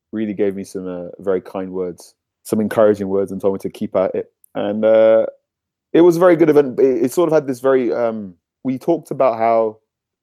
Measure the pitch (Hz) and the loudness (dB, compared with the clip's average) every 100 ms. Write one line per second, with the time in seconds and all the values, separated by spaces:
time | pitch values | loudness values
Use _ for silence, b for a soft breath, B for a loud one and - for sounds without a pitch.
0 | _ 107 107 98 101 98 95 95 92 90 | _ -8 -6 -4 -4 -4 -10 -12 -10 -10
1 | 87 - 95 92 - 98 92 92 90 85 | -12 -8 -4 -4 -4 -10 -8 -8 -8 -10
2 | - _ _ _ - 110 107 - 104 104 | -20 _ _ _ -6 -4 0 2 2 2
3 | 95 98 98 98 101 95 - - 104 98 | -2 -4 -4 -4 -4 -4 -8 -10 -4 -2
4 | 95 - - _ _ 107 104 107 110 110 | -2 -4 -8 _ _ -8 -6 0 2 4
5 | 110 113 - - _ _ _ _ _ 160 | 6 4 0 -6 _ _ _ _ _ 4
6 | 175 165 180 165 160 147 139 107 135 127 | 4 6 4 4 4 4 2 2 0 2
7 | 127 - 165 156 135 123 135 131 117 113 | -2 0 0 0 -2 -2 0 0 0 -2
8 | 117 110 98 87 _ _ 131 131 - 160 | -4 -6 -12 -18 _ _ -8 -6 -2 -4
9 | 156 143 131 113 113 113 110 107 _ _ | -4 0 0 2 2 2 0 -4 _ _
10 | _ _ | _ _